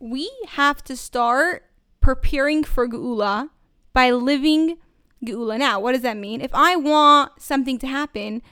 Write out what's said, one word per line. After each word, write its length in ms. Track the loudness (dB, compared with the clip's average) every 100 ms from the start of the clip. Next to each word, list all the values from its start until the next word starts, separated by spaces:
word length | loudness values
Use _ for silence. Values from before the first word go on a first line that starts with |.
we 280 | -10 -8 -8 -10 -10
have 320 | -2 0 0
to 140 | -8 -12
start 720 | -8 -2 0 2 0 -2 _ _ _ 2
preparing 640 | 2 4 2 2 2 0
for 240 | 0 0 -2
Geula 600 | -4 -6 -2 -2 -2 -6 _ _ _ _
by 180 | 2 4
living 680 | 2 0 0 2 2 2 -2 _ _ _ -14
Geula 360 | -10 -8 -6 -2
now. 200 | 0 0
What 140 | 0
does 80 | -2
that 160 | -2 -6
mean? 240 | -8 -8
If 140 | -4
I 200 | 2 2
want 580 | 2 2 4 6 6 4 -4
something 400 | -4 -2 -2 -4
to 80 | -4
happen, 540 | -6 -6 -8 -10 -10 -14